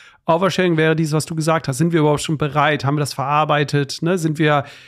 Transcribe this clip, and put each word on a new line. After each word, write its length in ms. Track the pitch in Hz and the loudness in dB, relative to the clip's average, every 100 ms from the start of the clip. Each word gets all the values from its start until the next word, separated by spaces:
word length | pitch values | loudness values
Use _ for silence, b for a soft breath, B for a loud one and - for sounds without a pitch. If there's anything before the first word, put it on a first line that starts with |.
| B B - | B B -2
Oversharing 500 | 165 185 170 185 160 | 0 0 0 2 2
wäre 180 | 160 | 2
dieses, 200 | 160 160 | 2 0
was 120 | 156 - | -2 -2
du 80 | |
gesagt 340 | 160 156 160 - | -4 -2 -2 -2
hast. 100 | 127 | 0
Sind 140 | 170 | 2
wir 80 | 165 | 2
überhaupt 200 | 151 147 | 2 2
schon 160 | - 151 | -2 -4
bereit? 480 | 151 143 147 147 | -2 0 0 0
Haben 120 | 135 151 | 0 -2
wir 40 | |
das 140 | 143 | -2
verarbeitet? 880 | - 131 147 151 147 147 147 135 - | -4 -2 0 2 0 0 -2 -2 -4
Ne? 160 | 165 185 | -2 0
Sind 200 | 160 151 | -2 0
wir, 260 | 151 143 139 B | 2 2 -2 B